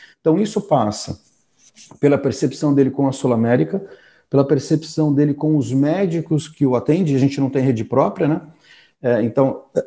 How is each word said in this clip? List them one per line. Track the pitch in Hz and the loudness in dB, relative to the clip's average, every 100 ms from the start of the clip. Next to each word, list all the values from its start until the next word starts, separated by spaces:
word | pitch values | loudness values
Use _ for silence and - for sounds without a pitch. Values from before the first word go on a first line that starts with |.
| - _ | -20 _
Então, | 160 165 | 0 0
isso | 208 214 | 0 -4
passa | - 143 104 101 - 95 _ _ _ _ _ - - - | 0 0 0 -4 -8 -12 _ _ _ _ _ -20 -20 0
pela | 143 139 | 2 2
percepção | 139 113 139 - 147 | 0 -2 -4 -2 0
dele | 139 135 | 2 2
com | 135 139 | 2 -2
a | |
Sul | 127 139 | -2 -2
América, | 113 117 127 160 196 - - _ _ - | 0 2 2 0 -4 -10 -20 _ _ -2
pela | 139 | 0
percepção | 139 147 - 151 - - 156 | 2 0 0 -2 -2 -4 0
dele | 143 147 | 2 0
com | 143 156 151 | 0 0 0
os | 113 | 0
médicos | 131 143 175 196 165 156 151 - | 0 0 0 -2 -2 -2 -2 -4
que | - 139 | -2 0
o | |
atendem, | 123 - 165 156 | 0 0 0 2
a | 135 | 2
gente | 135 139 | 0 0
não | 135 | -2
tem | 135 | 0
rede | 131 113 | 0 0
própria, | 107 120 180 196 156 | -2 0 0 0 -2
né? | 165 - - _ - _ _ | -2 -6 -20 _ -20 _ _
É, | 127 120 | -2 0
então, | 117 - 135 - - | 0 0 0 0 -6
é, | - | -8